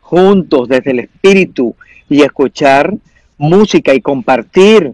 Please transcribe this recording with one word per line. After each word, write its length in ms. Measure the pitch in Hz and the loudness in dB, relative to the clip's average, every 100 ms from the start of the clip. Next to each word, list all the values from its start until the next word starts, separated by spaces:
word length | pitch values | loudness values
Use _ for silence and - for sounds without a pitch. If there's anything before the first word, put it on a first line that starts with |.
juntos 640 | _ 170 190 202 151 143 120 | _ 0 2 0 0 -4 -2
desde 240 | 131 139 | -4 -2
el 80 | 127 | -6
espíritu 720 | 104 _ 196 196 175 - 120 - _ _ _ | -8 _ 0 0 -2 -4 -6 -8 _ _ _
y 140 | 143 | 0
escuchar 680 | 139 - 131 - 143 135 160 214 _ _ _ _ | 0 0 -4 -2 0 0 -2 -6 _ _ _ _
música 560 | 147 185 214 170 - | 0 0 2 0 0
y 80 | 135 | -2
compartir 920 | - 139 120 127 110 185 196 220 147 | -2 -6 -4 -4 -2 2 4 4 0